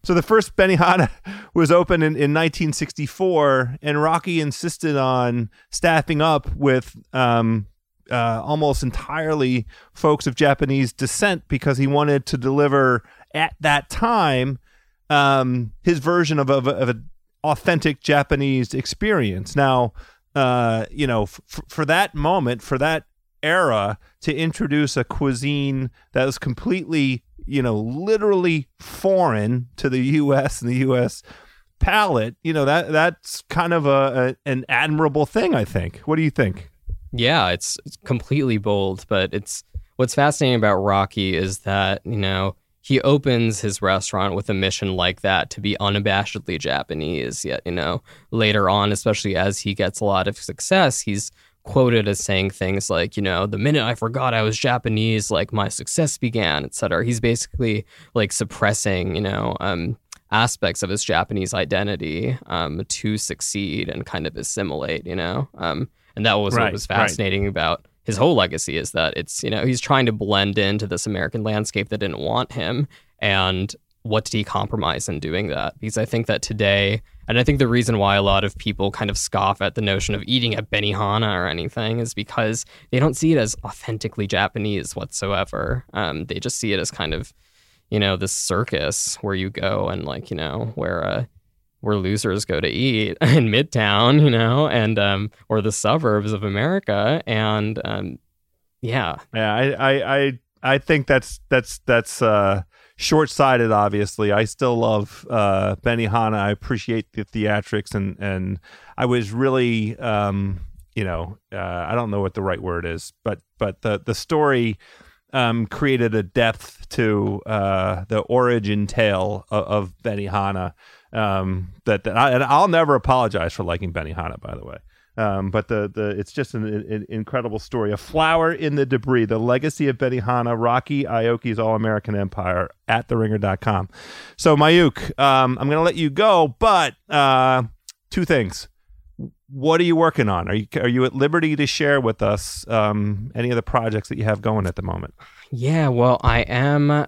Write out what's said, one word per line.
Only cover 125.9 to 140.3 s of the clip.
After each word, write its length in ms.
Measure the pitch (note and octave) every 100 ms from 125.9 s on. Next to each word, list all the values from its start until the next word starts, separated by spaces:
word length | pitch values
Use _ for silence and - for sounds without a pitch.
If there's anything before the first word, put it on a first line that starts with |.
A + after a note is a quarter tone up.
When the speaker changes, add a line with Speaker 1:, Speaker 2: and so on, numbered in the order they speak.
Speaker 1:
the, 160 | G#2+ G#2
it's 220 | G2+ G2+
just 240 | - C3 A#2
an, 100 | G#2+
an 400 | G#2 - G#2+ G2+
incredible 520 | A2 A2 C3 A2+ G#2+
story. 320 | - B2 G#2
A 60 | G#2
Flower 540 | - D#3 D#3+ E3 D#3+
in 220 | E3+ D#3
the 120 | D3 C3+
Debris, 400 | C3 A#2+ B2+ A2
The 120 | A2
Legacy 500 | A#2 B2+ D3+ - C#3+
of 80 | B2
Benihana, 600 | C3 B2+ G#2+ B2 A#2+ A#2
Rocky 440 | A#2 B2 - C#3+
Aoki's 560 | C3+ A2+ A#2 A#2 B2+ A2
All-American 560 | A2 A2 A2 G#2+ G#2+ G#2
Empire, 560 | G2 - F2+ F2+ F2+ - -
at 220 | A2+ A2+
the 80 | A#2+
ringer 200 | A2 G#2+
dot 240 | G2+ F#2+
com. 280 | - G2+ F#2+ - - - - -
So, 180 | - D3
Mayukh, 640 | D3+ E3+ E3 - - -
um, 400 | C#3 C3 C3 B2+
I'm 80 | C#3
gonna 140 | D3+
let 120 | E3+ E3
you 140 | D#3
go, 460 | C#3 G#3+ F#3 D#3 -
but, 380 | A3+ G3 D3 - _
uh, 520 | D3+ C#3 C3 B2+ B2+ A#2 - - - _
two 160 | - E3+
things. 440 | D3+ G2+ - - _ _ - - - - _ _
What 280 | C3+ C#3+ E3
are 40 |
you 120 | F3 E3
working 340 | E3 -
on? 180 | A2